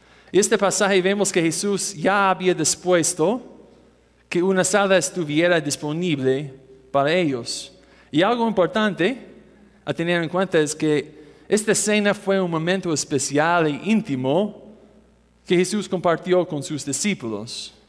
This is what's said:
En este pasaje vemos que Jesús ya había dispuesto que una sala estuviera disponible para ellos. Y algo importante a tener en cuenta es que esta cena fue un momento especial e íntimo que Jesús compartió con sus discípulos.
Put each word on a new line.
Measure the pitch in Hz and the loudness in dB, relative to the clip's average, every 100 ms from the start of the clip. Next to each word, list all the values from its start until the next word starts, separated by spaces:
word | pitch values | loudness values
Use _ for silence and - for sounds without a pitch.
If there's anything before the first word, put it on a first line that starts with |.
| _ - - | _ -20 -2
En | 185 | 0
este | 208 220 | 2 2
pasaje | 196 - 202 196 | 0 2 2 2
vemos | 180 202 190 | 2 0 0
que | 185 | 0
Jesús | 165 160 202 196 - | 0 0 -2 -4 -4
ya | 151 170 202 196 | -4 0 2 2
había | 180 180 | 2 0
dispuesto | 170 151 - 180 180 151 - 160 240 - - - - _ _ _ _ _ | 2 0 -2 2 2 2 0 0 0 -6 -20 -20 -20 _ _ _ _ _
que | 175 | -2
una | 185 185 | 0 2
sala | 180 208 196 190 | 2 2 4 2
estuviera | - - 151 147 175 170 | 2 -4 -2 0 2 2
disponible | 147 135 151 160 185 139 131 135 147 - - - - | 0 -4 -4 -4 -2 0 0 0 -2 -14 -20 -20 -4
para | 139 139 | 0 2
ellos. | 180 165 127 117 - - - - - _ | 2 0 -2 -6 -10 -12 -20 -20 -20 _
Y | 147 | 2
algo | 190 240 226 | 2 2 0
importante | 190 165 220 214 156 175 262 - - - - - _ | 2 2 2 0 0 -2 -2 -12 -20 -20 -20 -20 _
a | - | -8
tener | - 170 175 | -4 -2 -2
en | 160 | -2
cuenta | 180 190 165 | -2 0 2
es | 147 | 0
que | - 156 147 - - - - - | 0 0 0 -2 -12 -20 -20 -2
esta | 208 214 | -2 0
cena | 190 208 214 202 | 0 2 2 2
fue | 202 - 196 | 0 0 0
un | 180 | 0
momento | 160 165 190 175 | -2 -2 -2 -2
especial | 147 - 143 - 143 160 175 156 | -4 -2 -4 -2 0 2 2 2
e | |
íntimo | 143 180 220 - 131 131 156 208 - - - - - _ _ _ _ - | -2 0 0 0 -4 0 0 0 -6 -20 -20 -20 -20 _ _ _ _ -2
que | 175 | 0
Jesús | 185 208 185 | 2 -2 -4
compartió | 185 175 160 180 180 170 | -2 0 0 2 0 2
con | 147 | -4
sus | 139 151 | -6 -8
discípulos. | 143 131 202 180 117 104 113 - - - | -6 -4 -2 -2 -4 -8 -8 -12 -14 -18